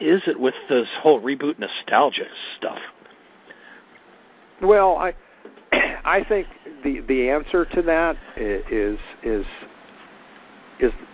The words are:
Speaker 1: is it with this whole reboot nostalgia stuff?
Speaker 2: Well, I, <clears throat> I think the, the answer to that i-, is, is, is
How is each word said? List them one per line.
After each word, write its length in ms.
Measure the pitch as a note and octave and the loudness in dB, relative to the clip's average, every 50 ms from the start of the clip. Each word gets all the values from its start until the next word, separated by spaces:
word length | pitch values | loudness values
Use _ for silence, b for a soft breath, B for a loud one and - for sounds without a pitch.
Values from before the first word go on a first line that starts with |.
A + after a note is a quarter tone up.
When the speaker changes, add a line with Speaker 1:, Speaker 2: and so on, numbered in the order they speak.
Speaker 1:
is 200 | D#3+ D#3 F3+ F#3+ - | 2 2 2 2 2
it 120 | E3+ - A2 | -2 -2 0
with 160 | B2+ C3 - - - - | 0 -2 -2 -2 -4 0
this 200 | C3+ B2 A2 - - - | 0 0 0 -2 -8 2
whole 200 | - D#3 C#3+ A2 | 4 4 4 6
reboot 380 | G#2+ C3+ C#3 C3 D3 D3 - - | 2 -4 -4 -2 -2 -4 -4 -4
nostalgia 680 | G#2+ - - - - - A2 A2+ D3 B2+ - G#2 F#2+ - - - - - - | -8 -8 -8 -10 -4 2 4 4 4 4 2 -4 -8 -8 -12 -14 -14 -14 -12
stuff? 220 | - - - - - - - - _ - - - - - - - - _ B B B B B B B B B - - - - - - - - - - - - - - | -8 -8 -8 -8 -8 -14 -16 -20 _ -20 -20 -20 -20 -20 -20 -20 -20 _ B B B B B B B B B -20 -20 -20 -20 -20 -20 -20 -20 -20 -20 -20 -20 -10 0
Speaker 2:
Well, 360 | F#3+ F#3+ G#3+ G3+ F#3+ F#3 E3 | 4 6 6 8 8 4 4
I, 180 | - F#3 F3+ - - - _ - - - - - - - - | 2 -2 -6 -6 -8 -20 _ -20 -20 -20 -20 -20 -20 -4 -2
<clears throat> 0 | |
I 520 | - - - - - - - D#3 F3+ G3 F#3+ - | 0 0 0 -2 -4 -6 0 2 2 2 2 2
think 200 | G#3+ G3 E3+ - - - - - - C#3 | 0 0 -2 -6 -14 -20 -20 -20 -18 -6
the, 180 | C3 C#3+ C3+ A2 A2+ | -4 -4 -4 -4 -2
the 240 | C3 C3+ C3 B2 B2+ | 0 0 2 2 2
answer 340 | C#3+ D3+ D3 - - F3 D#3+ | 0 0 -2 0 0 0 0
to 160 | - - F3 | 0 -2 -2
that 340 | E3+ E3 D#3+ D#3+ E3+ E3 C#3+ - - - - | 0 2 2 2 2 0 -2 -4 -10 -16 -10
i-, 260 | B2+ A2 G#2 G2+ - - - | -8 -4 -4 -4 -4 -4 -4
is, 280 | A#2 G#2+ G#2 G#2 G#2+ - - - - - | -2 -2 0 -2 -4 -6 -10 -16 -18 -8
is, 240 | - A#2 A2 G2+ G2 - - - - - - - - - - - - - - - - - - - - - - - - - - - | -4 -4 -4 -4 -4 -8 -12 -16 -20 -20 -20 -20 -20 -20 -20 -20 -20 -20 -20 -20 -20 -20 -20 -20 -20 -20 -20 -20 -20 -20 -4 0
is 120 | B2+ A#2 - - - - | 0 0 0 -4 -14 -20